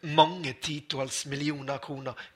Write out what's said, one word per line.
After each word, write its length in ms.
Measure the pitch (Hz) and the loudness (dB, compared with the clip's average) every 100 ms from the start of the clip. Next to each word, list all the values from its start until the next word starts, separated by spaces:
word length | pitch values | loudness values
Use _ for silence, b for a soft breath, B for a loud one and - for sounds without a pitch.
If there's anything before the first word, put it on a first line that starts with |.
| 165 156 | 2 8
mange 400 | 156 185 156 123 | 8 6 -6 -6
titalls 640 | - 151 - 139 135 - 147 | -6 -6 -6 -4 -2 -4 -4
millioner 500 | 139 147 147 135 139 | -2 -2 -2 -4 -6
kroner, 360 | - 139 131 117 B | -4 -8 -8 -8 B